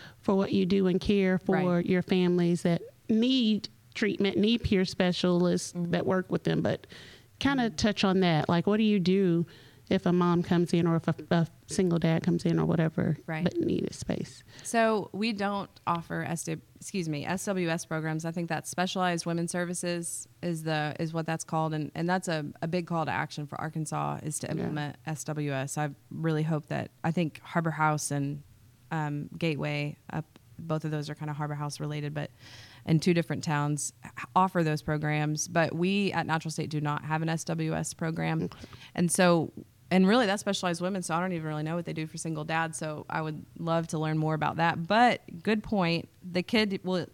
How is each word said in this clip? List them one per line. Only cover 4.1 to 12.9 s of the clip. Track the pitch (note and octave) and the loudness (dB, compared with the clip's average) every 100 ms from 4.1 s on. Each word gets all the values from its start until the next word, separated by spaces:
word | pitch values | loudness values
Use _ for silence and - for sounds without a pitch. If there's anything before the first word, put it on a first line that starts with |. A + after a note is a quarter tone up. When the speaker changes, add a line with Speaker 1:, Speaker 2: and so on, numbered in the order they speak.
| - G3 F#3+ | 2 0 2
Speaker 1:
need | G#3 A#3 | 2 2
peer | - G3 F#3 | 2 2 2
specialists | - F3+ F3 F3+ F3 F3 F3+ - | 2 0 2 2 4 4 2 -2
Speaker 2:
Mm-hmm. | F3 E3+ | -6 -2
Speaker 1:
that | F3 - | 0 2
work | F#3+ F3+ | 0 0
with | F3+ | -2
them. | - D#3+ | 0 0
But | E3 - - - - - - - | 0 -2 -6 -20 -20 -20 -20 -2
kinda | C4+ C#4 A#3 | 0 2 0
Speaker 2:
Mm-hmm. | D#3 | 0
Speaker 1:
touch | A3 G3+ | 0 2
on | G3 F#3+ | 2 4
that. | F3+ D#3 - | 6 4 4
Like, | E3+ E3+ | 2 4
what | G#3+ | 4
do | |
you | A3 G#3 | 4 4
do | F3 F#3+ F#3+ E3+ E3 - - - - | 4 4 6 4 0 -6 -20 -20 -2
if | F#3+ F3+ | 0 4
a | |
mom | F3+ F3 F3 | 4 4 2
comes | E3+ F3 F3 | 4 2 4
in | F3 E3+ | 2 4
or | E3 | 2
if | E3 | 0
a, | D#3+ D3+ | -4 0
a | E3+ E3 - - | 0 0 -4 -8
single | - F#3 E3+ | 0 2 2
dad | E3 D#3+ | 2 2
comes | - E3+ E3+ | 2 0 2
in | E3 | 2
or | D#3+ | 2
whatever, | E3+ D#3+ | 2 0